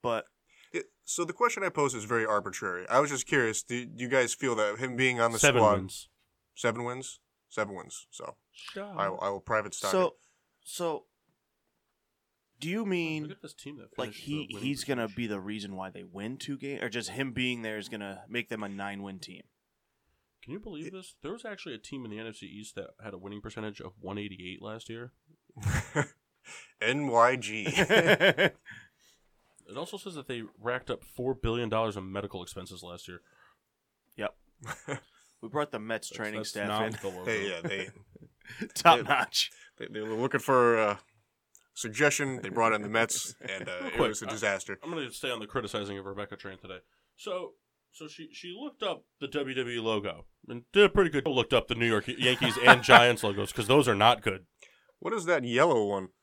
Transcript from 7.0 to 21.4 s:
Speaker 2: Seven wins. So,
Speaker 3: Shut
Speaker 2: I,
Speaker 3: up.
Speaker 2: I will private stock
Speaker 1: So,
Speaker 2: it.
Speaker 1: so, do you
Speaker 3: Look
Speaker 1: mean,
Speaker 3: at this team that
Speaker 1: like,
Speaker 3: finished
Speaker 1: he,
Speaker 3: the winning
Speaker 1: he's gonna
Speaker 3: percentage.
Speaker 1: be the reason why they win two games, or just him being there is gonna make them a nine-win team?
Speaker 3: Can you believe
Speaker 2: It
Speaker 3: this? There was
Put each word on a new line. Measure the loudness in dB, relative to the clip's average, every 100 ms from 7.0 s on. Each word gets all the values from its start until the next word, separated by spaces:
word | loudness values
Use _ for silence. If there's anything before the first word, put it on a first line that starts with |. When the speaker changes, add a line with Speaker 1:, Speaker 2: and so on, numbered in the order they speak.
| -12 -18 _ _ _
Speaker 2:
Seven | -4 -4 -6
wins. | -12 -18 -18
So, | -14 -14 -16 _
Speaker 3:
Shut | -20 -16 -12 -10 -4
Speaker 2:
I, | -4
Speaker 3:
up. | -2
Speaker 2:
I | -6
will | -6
private | -2 -2 -2
stock | -6 0
Speaker 1:
So, | 2 2
Speaker 2:
it. | -2 _ _ _ _
Speaker 1:
so, | -16 -6 -4 -6 _ _ _ _ _ _ _ _ _ _ _ _ _ _ _ _
do | -6
you | -4
Speaker 3:
Look | -2
Speaker 1:
mean, | -2 -2 -4 -8
Speaker 3:
at | -12
this | -18
team | -16 -16 -16
that | -14 -8
Speaker 1:
like, | -8
Speaker 3:
finished | -8
Speaker 1:
he, | -8 -8 -8
Speaker 3:
the |
winning | -6 -4
Speaker 1:
he's | -4
gonna | -2 -2
Speaker 3:
percentage. | -2 -4
Speaker 1:
be | -4
the | -4
reason | -6 -8 -8 -10
why | -10
they | -12
win | -14 -10 -10 -8
two | -10 -10
games, | -8 -6
or | -6
just | -4 -6
him | -4 -4
being | -2 -2 -2
there | -6 -8
is | -8
gonna | -10 -10 -12 -8
make | -6 -6
them | -6
a | -6
nine-win | -6 -8 -8 -10 -12
team? | -16 -18 -20 _ _ _ _ _ _ _ _ _
Speaker 3:
Can | -14
you | -14
believe | -12 -14 -14
Speaker 2:
It |
Speaker 3:
this? | -14 -18 _
There | -12
was | -12